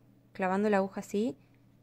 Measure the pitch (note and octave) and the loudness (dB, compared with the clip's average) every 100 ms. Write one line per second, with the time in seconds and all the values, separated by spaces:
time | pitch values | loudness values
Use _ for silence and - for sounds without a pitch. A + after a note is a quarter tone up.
0 | - - _ - F#3 F#3+ G#3+ G3+ F#3+ G#3+ | -20 -20 _ -4 -2 2 2 2 0 -4
1 | - G3+ A#3 - - - - - | -4 -2 -2 -4 -16 -20 -20 -20